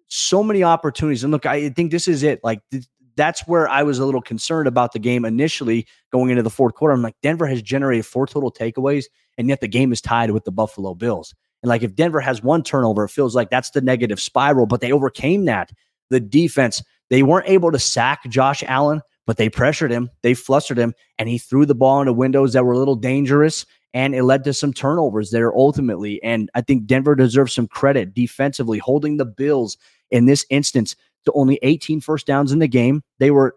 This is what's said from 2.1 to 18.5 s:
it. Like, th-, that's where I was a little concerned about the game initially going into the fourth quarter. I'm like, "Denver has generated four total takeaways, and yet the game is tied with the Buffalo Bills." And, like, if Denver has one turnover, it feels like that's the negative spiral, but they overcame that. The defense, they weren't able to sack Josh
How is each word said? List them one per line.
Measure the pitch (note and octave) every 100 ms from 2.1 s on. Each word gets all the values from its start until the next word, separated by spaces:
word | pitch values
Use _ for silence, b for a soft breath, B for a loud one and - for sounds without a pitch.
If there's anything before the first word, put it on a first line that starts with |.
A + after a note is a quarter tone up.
| D3
it. | D3 A#2
Like, | A2+ G#2+ _
th-, | C3+ B2 _ B2 C3+
that's | D#3 - -
where | E3+ D#3
I | C3+
was | D3 B2+
a |
little | C3+ C3
concerned | - A2+ - D#3+ C#3
about | B2 A#2+
the | A2
game | A#2 B2
initially | A2+ A#2 D3+ - B2 A2+ - b _
going | B2+ B2+
into | B2
the | A2
fourth | - B2
quarter. | - D#3
I'm | B2+
like, | A2+ -
"Denver | C#3+ E3 D3
has | B2
generated | G2+ C3+ C#3 A#2 -
four | B2+ C3+
total | D3 B2+
takeaways, | - A#2 B2 C3+ C#3+ C3+ _ _ -
and | A#2+
yet | C#3
the | G#2+
game | A#2 C3
is | A#2
tied | - A#2 A2+
with | G#2+
the | -
Buffalo | F#2+ G#2+ - F#2+
Bills." | F2+ A#2 F#2 - _ _ _
And, | B2
like, | A#2
if | A2+
Denver | F#2+ E3+ D#3
has | C3 A#2
one | B2 E3
turnover, | - C#3 A#2 G#2
it | G2+
feels | - C3
like | A#2+ G#2+
that's | B2+ -
the | C#3+
negative | B2+ B2+ A#2 G2+
spiral, | - B2 C#3+ C3 G#2+
but | A#2+
they | B2
overcame | C#3+ C3+ - C3 G3+ E3+
that. | G2+ F2 - _ _ -
The | C3
defense, | G#2 C#3+ E3+ C#3+ A#2+ - - _ -
they | C3
weren't | C#3 F3+ -
able | F#3+ E3+
to | C#3
sack | - B2 B2 C#3+ B2
Josh | B2+ C3+